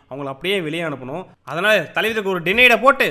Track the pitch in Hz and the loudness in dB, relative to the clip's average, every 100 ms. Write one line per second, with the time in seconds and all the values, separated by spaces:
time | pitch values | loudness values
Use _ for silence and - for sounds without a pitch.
0 | - 131 139 131 175 202 156 165 165 135 | -16 -10 -10 -6 -4 -4 -4 -6 -6 -8
1 | 127 156 185 _ - 151 208 208 151 - | -10 -12 -14 _ -10 -2 2 2 0 -4
2 | 208 226 196 185 165 214 247 226 254 269 | -2 -2 -2 -2 0 4 4 6 4 4
3 | 214 | 2